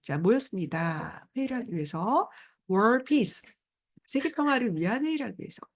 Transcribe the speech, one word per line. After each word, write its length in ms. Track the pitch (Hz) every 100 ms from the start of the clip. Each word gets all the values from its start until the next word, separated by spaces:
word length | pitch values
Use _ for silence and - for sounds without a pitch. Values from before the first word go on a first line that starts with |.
자, 180 | - 143
모였습니다. 1080 | 170 262 - 190 156 165 165 160 151 - - -
회의를 200 | 269 254
하기 140 | -
위해서 580 | 170 151 160 185 285 403 - - _ _
world 340 | 190 214 254
peace, 380 | 262 294 202 - - - _ _ _ _
세계 260 | - 262 330
평화를 460 | - 294 269 240 160
위한 280 | 170 247
회의를 220 | 311 311 247
하기 100 | 196
위해서 220 | - - -